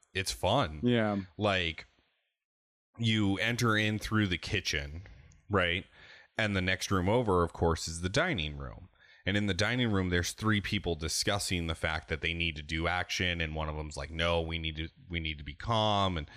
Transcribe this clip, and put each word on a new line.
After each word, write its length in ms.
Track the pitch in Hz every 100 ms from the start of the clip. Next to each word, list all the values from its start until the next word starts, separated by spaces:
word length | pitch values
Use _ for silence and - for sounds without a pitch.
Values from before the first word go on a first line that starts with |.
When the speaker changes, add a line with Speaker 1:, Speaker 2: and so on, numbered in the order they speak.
| _
Speaker 1:
it's 180 | 95 95
fun. 480 | - 90 127 95 76
Speaker 2:
Yeah. 340 | 123 120 107 101 95 -
Speaker 1:
Like, 480 | 104 95 85 82 - _ _ _ _ _ _ _ _ _ _ -
you 380 | 113 110 101 95
enter 380 | 110 120 117 107
in 240 | 107 107
through 280 | - 107 101
the 100 | 87
kitchen, 680 | - 101 - 76 71 80 - - - - -
right? 360 | 101 87 90 - - - - - -
And 180 | 110 98
the 60 |
next 300 | 92 92 -
room 180 | 95 90
over, 340 | 120 110 90
of 100 | 85
course, 340 | - 85 82 -
is 140 | 82
the 80 | 90
dining 480 | 107 180 113 76 71
room. 320 | 65 - - _ - - -
And 100 | 101
in 80 | 104
the 60 |
dining 380 | 90 104 123 120
room, 180 | 98 92
there's 220 | 87 85
three 300 | - 110 104
people 340 | - 101 87 80
discussing 720 | 78 - - 101 - 90 82
the 80 | 80
fact 320 | 82 80 -
that 120 | 76
they 120 | 82
need 220 | 85 85 76
to 60 |
do 240 | 73 80 85
action. 540 | 90 87 - 92 85
And 140 | 80 78
one 140 | 78
of 60 | 78
them's 220 | 76 71
like, 140 | 73
"No, 300 | 82 85 85
we 160 | 80 82
need 160 | 80 76
to, 120 | 80 - 85
we 100 | 85
need 180 | 80 73
to 40 |
be 100 | 73 71
calm," 600 | 110 113 107 101 95 85
and 100 | 71